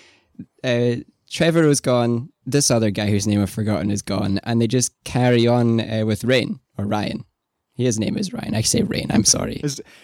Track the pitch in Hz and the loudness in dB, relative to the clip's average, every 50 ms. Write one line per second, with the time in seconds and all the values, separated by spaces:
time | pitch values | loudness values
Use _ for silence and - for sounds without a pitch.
0 | - - _ _ _ _ _ - 95 _ _ - - 127 120 120 120 123 120 - | -20 -20 _ _ _ _ _ -18 -18 _ _ -8 -4 -2 0 2 2 0 0 -2
1 | - _ _ _ _ - - - 160 170 160 170 160 147 143 - - 127 123 120 | -6 _ _ _ _ -12 -4 0 0 2 4 4 4 4 4 2 2 0 2 2
2 | 117 117 120 117 131 - _ _ - 131 127 143 147 - 123 113 110 104 95 110 | 2 2 0 -2 -4 -8 _ _ -8 -2 0 2 2 2 2 2 2 0 0 0
3 | 104 104 104 101 95 107 101 104 101 92 - 110 104 107 104 76 92 107 101 101 | 0 0 0 0 2 2 2 2 0 0 -2 -4 -2 -2 -2 -2 -2 -2 -4 -4
4 | - - 98 - 101 98 98 101 - 117 117 117 117 110 127 127 123 - _ _ | -4 -4 -4 -2 -2 -2 -2 -2 -2 -2 0 0 0 2 0 0 -2 -2 _ _
5 | - - - 127 127 123 123 117 117 117 120 123 120 117 113 113 - 104 110 110 | -14 -6 -2 0 2 4 4 4 4 4 4 4 2 2 2 0 0 -2 -2 -2
6 | 110 110 107 - - 117 131 123 - - - - _ _ - - 101 104 107 107 | 0 0 -2 -2 0 2 2 2 2 -2 -6 -10 _ _ -8 -6 -4 -2 -2 -2
7 | 98 - - - - _ _ _ _ _ _ _ _ _ - - 123 123 107 110 | -2 -4 -6 -8 -12 _ _ _ _ _ _ _ _ _ -6 -2 -2 0 0 0
8 | 101 - - - 202 180 240 - - - - 110 - - - - - - - - | -2 -2 -2 -4 -6 -6 -6 -8 -6 -4 -2 -2 0 0 0 0 0 -2 -2 -6
9 | - - - - - - - - - - - - - 143 135 - - - - - | -4 0 2 2 4 4 2 2 -2 -6 -6 -6 -6 -6 -6 -6 -14 -18 -20 -20